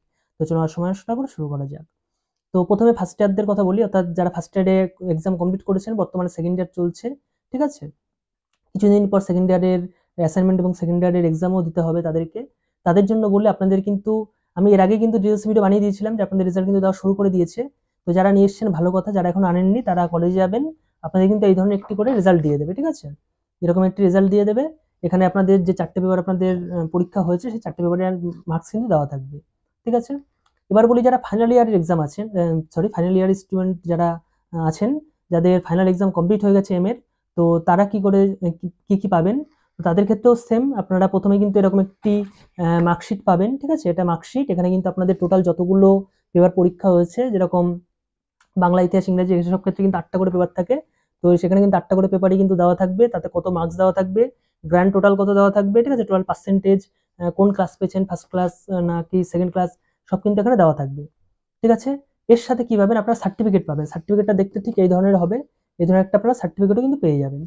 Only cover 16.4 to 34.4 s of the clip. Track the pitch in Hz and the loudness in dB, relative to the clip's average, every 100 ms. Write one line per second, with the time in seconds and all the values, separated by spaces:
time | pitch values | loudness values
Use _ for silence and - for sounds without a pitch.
16.4 | 185 180 185 196 190 190 190 196 196 180 | 0 0 0 0 0 -2 -2 0 0 0
17.4 | 170 - 277 - _ _ - 175 190 202 | -2 -4 -12 -14 _ _ -2 0 4 4
18.4 | 196 202 220 160 175 185 185 202 175 175 | 4 2 -4 -2 0 -2 -2 -2 -2 0
19.4 | 185 175 185 220 240 180 175 170 170 185 | 0 2 2 0 0 -2 -2 0 0 0
20.4 | 185 220 311 320 _ _ 160 190 190 214 | 0 -2 -4 -8 _ _ -6 0 2 4
21.4 | 202 185 196 202 - 202 214 240 185 175 | 4 4 2 -2 -4 -4 -2 0 2 2
22.4 | 151 147 151 196 320 - 147 147 _ _ | 2 -2 -4 -4 -6 -6 -12 -20 _ _
23.4 | _ _ 175 175 185 190 190 190 190 202 | _ _ -2 0 0 2 2 4 2 2
24.4 | 208 214 311 311 _ _ 175 185 185 196 | 2 0 -4 -6 _ _ -2 2 2 2
25.4 | 190 196 180 185 165 - 185 185 180 185 | 2 2 2 -2 -4 -4 -2 -2 -2 -2
26.4 | 185 180 175 175 160 175 180 202 170 175 | -2 -2 -4 -6 -4 -2 -2 -2 -2 -2
27.4 | 254 226 180 160 175 175 185 185 175 170 | -4 -10 -10 -6 -2 -2 -2 -4 -8 -10
28.4 | - 165 - 214 240 160 143 139 135 143 | -8 -8 -6 -8 -2 -2 -2 -8 -14 -18
29.4 | - _ _ _ - 240 233 277 - _ | -20 _ _ _ -4 -4 -4 -10 -14 _
30.4 | _ _ - 202 226 240 247 254 - 208 | _ _ -2 2 4 4 2 0 0 -2
31.4 | 233 247 226 202 160 170 147 - 220 196 | 2 4 4 2 0 -2 -4 -8 -8 -4
32.4 | 170 160 160 - 185 - 175 185 185 190 | -2 -2 -4 -4 -4 -2 0 2 2 0
33.4 | - 190 185 175 170 170 170 165 - _ | -4 -4 -2 -4 -4 -2 -2 -4 -10 _